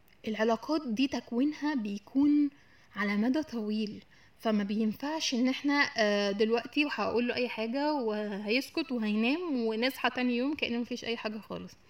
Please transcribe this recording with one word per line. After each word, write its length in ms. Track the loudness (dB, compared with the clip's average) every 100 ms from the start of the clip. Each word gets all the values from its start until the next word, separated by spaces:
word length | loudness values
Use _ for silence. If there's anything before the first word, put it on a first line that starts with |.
| _ _ -6
العلاقات 600 | 0 2 2 0 -2 0
دي 200 | 0 0
تكوينها 640 | 0 -4 0 0 0 -2
بيكون 760 | -2 -2 -6 -4 2 4 6 2 -2 -20 -20 -12 -4
على 200 | 0 2
مدى 260 | 2 2
طويل. 600 | 0 -4 -2 -2 -4 -6 -16 -20 -20 -4
فما 260 | 0 2
بينفعش 720 | 2 0 0 -2 -4 -4 -2
إن 140 | 2 2
إحنا، 420 | 2 2 2 2 2
آه، 340 | 2 2 0
دلوقتي 520 | 2 2 2 0 0
وهقول 440 | 0 0 0 0 0
له 60 |
أي 140 | 0 -2
حاجة 440 | -2 -4 0 0
وهيسكت 1000 | 0 0 -2 -4 -4 0 0 0 -4 -4
وهينام 640 | -2 0 2 2 0 0 -2 0
ونصحى 440 | 0 0 0 -2
تاني 260 | 0 0 0
يوم 180 | 0
كأن 260 | -2 -2 -2
مفيش 240 | -4 -6
أي 120 | -6 -4
حاجة 220 | -6 -8
خالص. 340 | -10 -10 -10 -18 -20